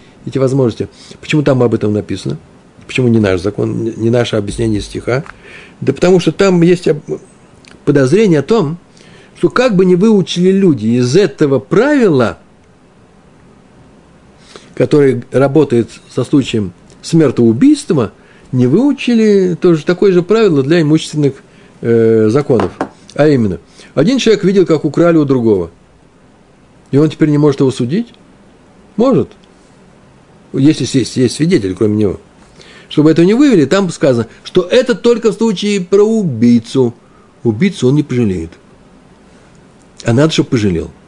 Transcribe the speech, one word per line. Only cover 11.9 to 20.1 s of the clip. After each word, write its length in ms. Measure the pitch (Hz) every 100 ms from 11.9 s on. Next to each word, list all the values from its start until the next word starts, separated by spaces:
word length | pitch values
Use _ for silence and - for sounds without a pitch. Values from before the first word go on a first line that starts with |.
| 294 214 139 107 - _ _ _ _ _ _ _ _ _ _ - - _ - - - _ - _ - - - - -
которое 480 | 127 151 139 120 -
работает 580 | 127 139 151 143 120 107 - -
со 120 | - 123
случаем 480 | 143 117 113 92 - - -
смертоубийства, 1120 | - 165 143 113 117 113 277 294 - 151 101 - _ - -
не 160 | 127 123
выучили 880 | 175 285 247 - 233 214 202 180 165
тоже 300 | 180 160 165
такое 260 | 180 208